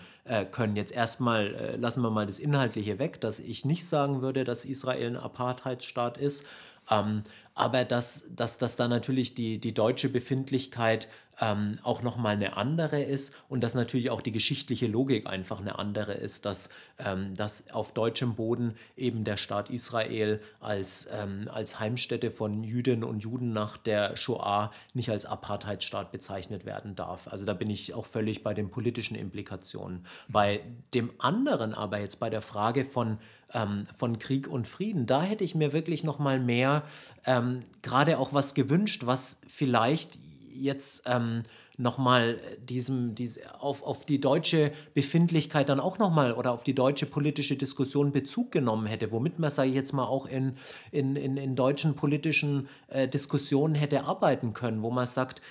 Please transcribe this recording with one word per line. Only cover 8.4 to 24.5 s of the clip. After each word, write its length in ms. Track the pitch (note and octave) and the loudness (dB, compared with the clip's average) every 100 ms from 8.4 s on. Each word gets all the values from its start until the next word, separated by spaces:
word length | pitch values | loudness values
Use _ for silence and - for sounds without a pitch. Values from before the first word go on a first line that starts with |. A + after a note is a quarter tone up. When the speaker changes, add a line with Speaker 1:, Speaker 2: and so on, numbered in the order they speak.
| A#2 - | -4 -2
Speaker 1:
dass 180 | A#2 - | -2 0
da 100 | A#2+ | 2
natürlich 480 | A#2+ B2 C3 - | 2 0 0 0
die, 240 | - A2+ A2 | -2 -4 -2
die 160 | A#2 | -2
deutsche 340 | A2 A2 B2+ - | 2 2 2 0
Befindlichkeit, 1000 | A#2 - C3+ C3+ C3 - A#2+ A2+ A2 - - - - | 0 0 -2 0 -2 -2 0 2 2 -2 -16 -12 -2
ähm, 400 | A2+ G#2 G#2 A2 | 0 0 0 -2
auch 200 | A#2+ A#2 | -2 -2
noch 140 | A#2+ A#2+ | -2 0
mal 180 | G#2+ | 0
eine 220 | G#2 G2 - | 2 0 0
andere 460 | B2 E3 D#3 D3 | 0 2 2 0
ist 320 | C#3 C3+ - - - | 0 -2 -2 -6 -6
und 140 | C3 | -2
dass 120 | A#2 | 0
natürlich 360 | B2+ A2+ B2+ B2 | 2 0 0 0
auch 120 | A2 | -2
die 100 | C3 | -2
geschichtliche 540 | A2 - - - A2+ A#2 | 2 2 2 -2 -2 0
Logik 400 | A2+ C3+ A2+ - | 2 2 2 0
einfach 340 | F#2+ F#2 G2+ | -6 -6 -6
eine 180 | G2+ - | -6 -4
andere 360 | G#2 G#2+ G#2 | -4 -4 -4
ist, 320 | G2 - - G#2 | -4 -6 -4 -4
dass, 240 | F#2 - - - - | -2 -4 -8 -20 -8
ähm, 360 | G2+ F#2+ G2 | -4 -2 -2
dass 360 | F#2+ G#2 - - | -4 -4 -6 -6
auf 200 | A2+ G#2 | -6 -4
deutschem 440 | A2+ A2+ A#2 B2 A2 | 0 0 2 0 0
Boden 380 | A2+ A#2+ A#2 A2 - - | -2 0 -2 -4 -12 -4
eben 280 | B2 A2+ | -2 0
der 120 | G#2+ G2+ | -2 -2
Staat 320 | - G#2 G2+ | -2 -4 -4
Israel 720 | B2 - A#2 A2 A2+ G#2+ G#2+ - - | -4 -2 -2 0 0 0 0 -4 -12
als, 480 | A2 G2+ F#2+ - - | -6 -4 -2 -4 -4
ähm, 360 | G#2 G2+ G2 A2+ | -6 -6 -6 -8
als 260 | A2+ G#2+ - | -6 -6 -4
Heimstätte 520 | A2 A#2+ - A#2+ A#2 | -2 0 0 0 -4
von 340 | - G#2+ G#2 | -2 -4 -2
Jüdinnen 400 | A2 A#2+ B2 A#2 | -2 0 2 2
und 180 | B2 G#2+ | 0 -4
Juden 300 | A2 A#2+ A#2+ | -4 -4 -2
nach 240 | A2 G#2 - | -2 -2 -4
der 400 | A2+ G#2 G2+ - | 0 2 2 0
Shoah 540 | - A2+ G2+ | -2 0 0